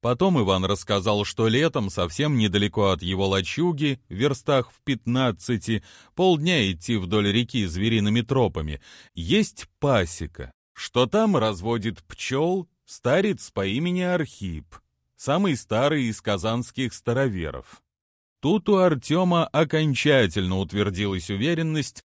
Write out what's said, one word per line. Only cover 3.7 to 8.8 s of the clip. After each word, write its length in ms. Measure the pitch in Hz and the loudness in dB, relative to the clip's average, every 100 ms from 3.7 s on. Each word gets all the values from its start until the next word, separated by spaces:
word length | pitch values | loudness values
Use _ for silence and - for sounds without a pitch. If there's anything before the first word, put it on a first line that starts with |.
| 151 147 131 _ | 0 -2 -2 _
верстах 640 | 92 135 139 - 139 120 | -2 -2 -2 0 0 0
в 80 | - | -8
пятнадцати, 1000 | - 127 - 123 131 101 - 117 - 110 - - - | -4 -4 -2 0 0 -2 -4 -4 -2 -4 -4 -20 -20
полдня 560 | - 185 165 160 175 98 | 0 2 4 2 2 0
идти 240 | 85 - 113 | -2 -2 -2
вдоль 340 | 92 107 101 | 0 2 2
реки 360 | 101 120 123 95 | 2 0 -2 -4
звериными 560 | 82 110 113 104 110 | -2 0 0 2 0
тропами, 580 | 113 131 110 85 76 71 | 0 0 0 -2 -6 -8